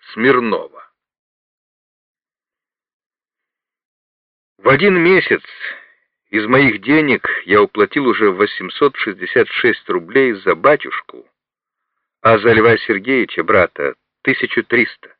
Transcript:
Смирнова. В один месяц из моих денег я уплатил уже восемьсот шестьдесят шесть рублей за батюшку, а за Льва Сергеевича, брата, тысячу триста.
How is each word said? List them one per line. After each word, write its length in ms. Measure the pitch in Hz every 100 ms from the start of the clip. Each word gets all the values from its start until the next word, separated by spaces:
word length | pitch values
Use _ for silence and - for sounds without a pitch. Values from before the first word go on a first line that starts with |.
| _
Смирнова. 760 | - 120 127 117 92 80 - - _ _ _ _ _ _ _ _ _ _ _ _ _ _ _ _ _ _ _ _ _ _ _ _ _ _ _ _ _ _ _ _ _ _ _ _ _
В 100 | 135
один 320 | 139 196 185
месяц 440 | 170 185 - 92 - - - - - _ _ _ _
из 160 | 104 107
моих 340 | 127 139 104
денег 480 | 101 151 151 110 - -
я 160 | - 202
уплатил 460 | 202 - 101 151 135
уже 240 | 101 107
восемьсот 680 | 92 104 - 92 - 143 -
шестьдесят 520 | - 95 92 - 110
шесть 380 | - 120 104 -
рублей 420 | 90 82 120 131
за 220 | 104 98
батюшку, 720 | 80 110 147 - - - 60 58 _ _ _ _ _ _ _ _ _
а 160 | 113 113
за 160 | 110
Льва 240 | 113 110 113
Сергеевича, 680 | - 104 107 131 98 -
брата, 500 | 82 104 87 - 73 64 _ _
тысячу 420 | - 131 123 -
триста. 500 | 107 120 113 - - _